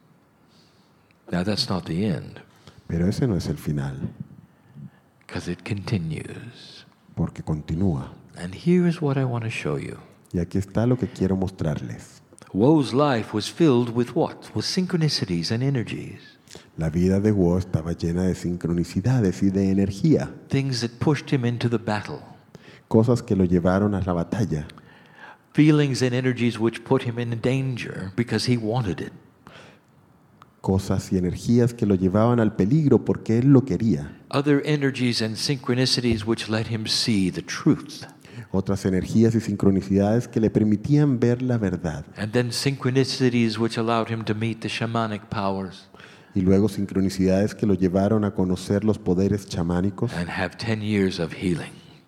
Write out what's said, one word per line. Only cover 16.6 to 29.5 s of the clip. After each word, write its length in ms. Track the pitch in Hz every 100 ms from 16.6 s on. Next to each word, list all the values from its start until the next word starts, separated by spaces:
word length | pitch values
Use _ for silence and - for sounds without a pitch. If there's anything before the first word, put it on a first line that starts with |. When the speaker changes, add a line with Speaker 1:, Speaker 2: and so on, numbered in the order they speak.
| - -
Speaker 2:
La 120 | 80
vida 300 | 82 90 98
de 120 | 107
Wo 260 | 104 87 90
estaba 360 | - - 82
llena 300 | 82 85 87
de 120 | 92 85
sincronicidades 1080 | 87 87 82 85 85 98 120 131 98 87
y 80 | 98
de 220 | 95 98
energía. 580 | 95 98 - 165 - - - -
Speaker 1:
Things 320 | 135 135 123
that 180 | 120 -
pushed 320 | 160 139 -
him 140 | 139 120
into 220 | 117 120
the 100 | 117
battle. 400 | - 104 - 71 - - _ - - - _
Speaker 2:
Cosas 360 | 113 113 120
que 120 | - 95
lo 80 | 90
llevaron 500 | 90 90 95 104 95
a 60 |
la 120 | 92
batalla. 540 | 87 85 101 95 78 76 - - - - - - - _
Speaker 1:
Feelings 480 | - 151 151 143 117
and 100 | 127
energies 460 | 123 127 117 120 104
which 240 | 117 -
put 200 | - 135 123
him 100 | 117
in 220 | 120 117
danger 680 | 123 135 131 117 - - 95 107
because 300 | 117 110 -
he 60 | 120
wanted 420 | 107 123 104 80
it. 140 | - - - _ -